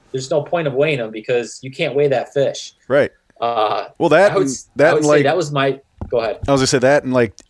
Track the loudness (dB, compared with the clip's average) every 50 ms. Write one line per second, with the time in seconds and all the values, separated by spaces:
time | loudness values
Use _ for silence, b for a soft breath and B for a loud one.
0 | _ -10 -8 -8 -6 -2 -2 -2 -2 -2 -4 -2 -2 -2 0 0 0 0 0 -4
1 | -4 -8 -10 -10 -4 -2 -2 -2 -2 -4 -12 -16 -16 -14 -8 -6 -6 -2 0 0
2 | 2 2 0 -2 -4 -4 -2 -2 -2 -2 -2 -8 -14 -16 _ _ _ 0 2 2
3 | 2 0 _ _ _ _ _ -6 -4 -4 -2 -2 -2 -2 -2 -4 -8 -10 _ -2
4 | 0 2 4 4 4 4 2 0 -2 -2 -4 -10 -14 _ 0 2 2 4 4 2
5 | 2 4 4 4 4 2 0 0 -4 -4 -2 -2 -2 -2 -2 -6 _ _ _ -16
6 | -10 -4 -4 -2 -2 -4 -6 -6 -2 0 2 2 2 2 2 2 4 4 2 2
7 | 0 0 0 0 0 0 -2 _ -8